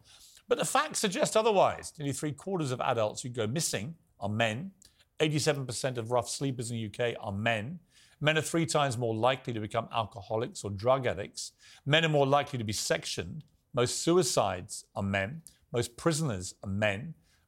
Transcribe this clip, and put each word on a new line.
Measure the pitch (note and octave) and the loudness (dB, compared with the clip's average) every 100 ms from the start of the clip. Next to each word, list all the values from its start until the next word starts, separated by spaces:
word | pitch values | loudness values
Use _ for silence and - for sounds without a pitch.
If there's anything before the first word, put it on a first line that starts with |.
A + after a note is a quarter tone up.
| _ - - - - | _ -20 -20 -12 -2
But | A#3+ | -2
the | D#3 | 2
facts | - D#4 - | 0 0 0
suggest | G#3+ B3 G3+ A3 | 0 2 2 4
otherwise. | A3+ G3 C3 D#2+ - - | 4 6 4 2 -10 -8
Nearly | C#3+ | -6
three-quarters | C3+ D3+ C3+ F#3+ F#3+ C#3+ | -4 -4 -6 -4 -2 -2
of | B2 | 0
adults | - A#2 G#2+ - | 0 2 0 -2
who | B2+ | -8
go | A#2+ G#2+ | -4 -2
missing | D3+ - A2 A#2 E3 _ - | 0 -2 -2 -6 -12 _ -8
are | G2+ | -4
men. | G#2+ A2+ A2 G3 - - _ _ - | 2 2 2 -6 -14 -20 _ _ 0
Eighty-seven | D#3 D3 D3+ C#3 B2+ | 0 2 2 0 -2
percent | - C3+ A#2+ | -4 -4 -4
of | A2+ | 0
rough | B2 A#2+ | 0 0
sleepers | - C#3 B2+ A#2 | -4 -4 -4 -6
in | A#2 | -6
the | |
U | G#2+ | -6
K | - A#2+ - | -2 -2 -2
are | G#2+ | -6
men. | G2 A2+ A2+ A2+ F3 _ _ - - | -2 0 0 -2 -10 _ _ -20 -2
Men | D3 D#3 | 2 2
are | |
three | - E3+ D#3+ | 2 0 2
times | D3+ C#3 A#2 | 2 2 0
more | A#2+ A2 | -2 2
likely | B2 C3+ - | 2 2 -2
to | A2+ | -6
become | G#2+ A#2 G#2+ | -2 -4 -2
alcoholics | A#2+ G#2 G2+ - A2 B2+ - G2+ | -2 -2 -6 -4 -2 -2 -6 -8
or | |
drug | G2+ A2+ C3+ B2 | -2 2 4 2
addicts. | F2 - - - _ - - C#3 | -2 -6 -10 -12 _ -20 -10 2
Men | D#3 | 4
are | E3 | 6
more | D3 C3+ | 4 6
likely | C#3+ C#3 B2+ | 4 2 -4
to | G#2+ | -4
be | |
sectioned. | G#2 - E3 - - E2+ D#3+ - _ _ | -4 0 -2 -2 -6 -6 -10 -14 _ _
Most | B2 B2 - | 0 0 0
suicides | - F3+ E3+ C#3 G#2 F#2 F#2+ - - A2+ | 4 4 4 2 0 -2 -8 -14 -12 -6
are | |
men. | G2 G2 G2 E3 - _ - | 0 0 0 -6 -14 _ -6
Most | A#2+ A#2 - | -2 -2 0
prisoners | E3 D#3 D#3 F#2+ F2+ - | 0 0 -2 -2 -6 -10
are | G2+ | -6
men. | G2 G#2+ G2 E3 - _ _ | 0 2 0 -6 -14 _ _